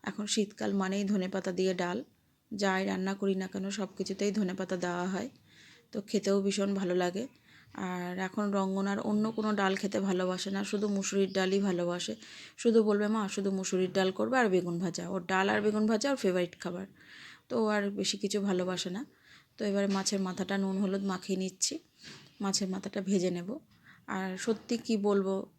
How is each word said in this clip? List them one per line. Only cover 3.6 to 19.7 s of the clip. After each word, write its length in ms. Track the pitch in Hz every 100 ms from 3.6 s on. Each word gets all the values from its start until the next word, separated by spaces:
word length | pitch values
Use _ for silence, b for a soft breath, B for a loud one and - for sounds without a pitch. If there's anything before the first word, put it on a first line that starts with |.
| 190
সব 180 | 196 190 -
কিছুতেই 340 | 190 190 202
ধনেপাতা 460 | 202 185 185 185 185
দেওয়া 300 | 180 175 180
হয়। 220 | 185 254 - B B B B B
তো 100 | 226
খেতেও 400 | 196 208 196 202
ভীষণ 320 | 196 202 202
ভালো 220 | 196 190 180
লাগে। 320 | 180 185 254 B B B B
আর 460 | - 185 180 175 180
এখন 320 | 185 202 208
রঙ্গন 360 | 196 190 190 196
আর 120 | 202
অন্য 320 | - 214 220
কোনো 220 | 220 214
ডাল 220 | 202 190 196
খেতে 240 | 202 214
ভালোবাসে 520 | 196 185 185 185 196
না, 120 | 196
শুধু 240 | 196 208 208
মুসুরির 460 | 196 196 196 190
ডালই 260 | 190 185 196
ভালোবাসে। 560 | 196 175 175 175 196 220 B B B B
শুধু 260 | 240 226
বলবে, 240 | 214 208 208
"মা, 200 | 220 196
শুধু 240 | - 196
মুসুরির 420 | 190 190 185 185
ডাল 180 | 190 190
করবে 260 | 190 214 262
আর 120 | 226
বেগুন 300 | 185 175 170
ভাজা।" 300 | 180 175 175
ওর 160 | 190 175
ডাল 240 | 190 190
আর 120 | 214
বেগুন 260 | 214 214 214
ভাজা 240 | 220 277
ওর 40 | 269
ফেভারিট 440 | 202 180 175 -
খাবার, 260 | 175 175 196 B B B B B _
তো 140 | 254
ও 40 | 214
আর 220 | 208 202
বেশি 280 | 202 196 202
কিছু 240 | 196 202
ভালোবাসে 480 | 202 185 180 180 180
না। 160 | 185 294 B B B B -
তো 80 |
এবারে 220 | 214